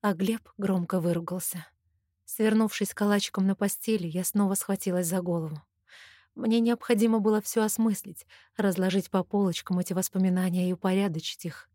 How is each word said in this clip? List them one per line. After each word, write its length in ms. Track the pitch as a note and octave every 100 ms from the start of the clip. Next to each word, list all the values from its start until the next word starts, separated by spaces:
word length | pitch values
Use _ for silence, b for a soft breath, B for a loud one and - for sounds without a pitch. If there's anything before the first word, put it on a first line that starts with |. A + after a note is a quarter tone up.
а 100 | G#3
Глеб 340 | E3+ F#3+ A3+ - -
громко 420 | G3 F#3 F3 F#3
выругался. 680 | E3+ E3+ E3+ F3+ - F3+ - _ _ _ _ _ -
Свернувшись 640 | - G#3+ A3 A3 - G3+
калачиком 540 | - G#3 G3+ - - F#3+
на 80 |
постели, 520 | G3 G3+ - - A3 E3+
я 180 | D#3+
снова 320 | F#3 G#3 G3 G3
схватилась 500 | - G3 - F3+ E3+
за 160 | F#3
голову. 400 | F3+ E3+ D#3+ D#3 _ _ B B B B B
Мне 260 | - A3+ A#3
необходимо 600 | A#3 A#3 - A3+ A3+ A3+
было 200 | G#3 G#3+
все 220 | - -
осмыслить, 640 | G#3+ - A3+ G3+ G3 - - B B -
разложить 500 | G3+ F#3 F#3 F#3+ -
по 140 | F#3+
полочкам 540 | F3+ G3+ G3 E3 - F3+
эти 160 | F3+
воспоминания 760 | F#3 F#3 F#3+ F#3 F3+ F#3 F3 F3+
и 40 |
упорядочить 720 | F3+ F#3+ F#3+ G3+ D#3 - - E3+
их. 240 | - -